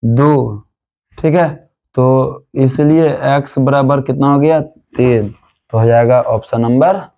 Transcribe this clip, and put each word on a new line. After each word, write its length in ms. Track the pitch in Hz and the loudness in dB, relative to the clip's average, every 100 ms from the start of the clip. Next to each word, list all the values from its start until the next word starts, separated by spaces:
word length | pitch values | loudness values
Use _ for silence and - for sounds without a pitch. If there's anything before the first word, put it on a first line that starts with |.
दो। 600 | 117 117 143 147 120 101 _ _ _ _ _ - | -2 0 2 2 -2 -8 _ _ _ _ _ -6
ठीक 160 | - | -2
है, 120 | 165 165 151 _ _ _ - | 0 0 -4 _ _ _ -2
तो 500 | 127 131 131 131 _ - | 0 0 -2 -6 _ -2
इसलिए 500 | 135 135 147 156 160 139 139 | -2 0 2 2 2 -2 -2
एक्स 300 | 143 139 - | -2 -4 -2
बराबर 400 | 131 139 135 143 | 0 0 0 0
कितना 300 | 135 135 139 | -2 -2 0
हो 60 | 143 | 2
गया, 200 | 147 160 | 2 0
तीन। 680 | 151 _ _ - 127 117 104 104 _ _ _ | -2 _ _ -2 0 0 -2 -10 _ _ _
तो 60 | 113 | 0
हो 60 | 113 | 2
जाएगा 340 | 117 117 123 | 2 2 2
option 380 | 117 113 - 117 | 0 -4 -4 -4
number 400 | 117 123 160 196 156 | 0 2 2 0 -8